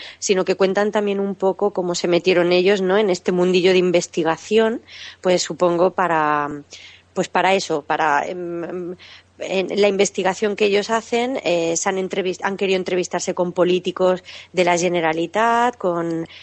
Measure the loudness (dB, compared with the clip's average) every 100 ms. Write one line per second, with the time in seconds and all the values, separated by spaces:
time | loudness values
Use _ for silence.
0 | -12 -10 -2 0 0 0 2 2 0 0
1 | 0 -2 -4 -2 -2 0 -2 -2 -4 -2
2 | 0 2 2 2 4 4 4 2 2 2
3 | 2 0 0 0 2 4 4 4 4 2
4 | 0 -2 -2 -2 0 2 2 -2 -10 -18
5 | -20 -6 0 0 0 0 0 4 2 2
6 | 0 2 2 0 -2 -8 -14 -20 -20 -20
7 | _ -6 -2 0 2 0 0 -4 -2 0
8 | 2 2 -2 -6 -8 -8 -8 -8 -10 -12
9 | -18 -20 _ -14 -4 -4 -2 2 2 2
10 | 0 0 -4 -2 -4 0 0 0 0 -4
11 | -2 -2 -2 -2 -2 0 0 -2 -2 -2
12 | -4 -4 -4 -4 -6 -4 -2 -2 0 -2
13 | -2 -4 -4 -2 -2 0 2 2 -2 0
14 | 0 0 -6 -20 -8 -2 0 2 0 0
15 | 0 -2 -2 0 2 2 0 0 -4 -2
16 | -2 -4 -8 -14